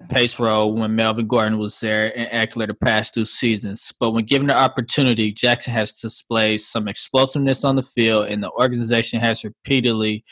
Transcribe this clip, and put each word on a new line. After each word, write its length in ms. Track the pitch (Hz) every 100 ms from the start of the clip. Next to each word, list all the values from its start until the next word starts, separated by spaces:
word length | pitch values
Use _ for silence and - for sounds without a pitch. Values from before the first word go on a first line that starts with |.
| -
pace 280 | 131 120 -
role 340 | 117 107 107
when 220 | 110 110 110
Melvin 320 | 110 110 110
Gordon 320 | 120 107 110
was 200 | 107 -
there 380 | 110 107 110 117
and 120 | 117
Eckler 380 | 113 113 117 107
the 60 |
past 400 | 107 117 107 107
two 100 | - 110
seasons. 680 | - 120 110 101 98 - -
But 120 | 117
when 140 | 113 110
given 220 | 139 143
the 80 | 131
opportunity, 760 | 135 - 117 - 135 113 107
Jackson 420 | 104 123 120 -
has 200 | 120 104
displayed 680 | - 110 - - 113 110 107
some 300 | - 113 107
explosiveness 760 | 95 - 131 131 147 139 127
on 140 | 139 135
the 60 |
field, 440 | 127 - 113 110 104
and 160 | 104
the 80 | 101
organization 680 | - 127 123 113 117 113 113
has 240 | 117 110 107
repeatedly 800 | - - 139 120 110 107 107 -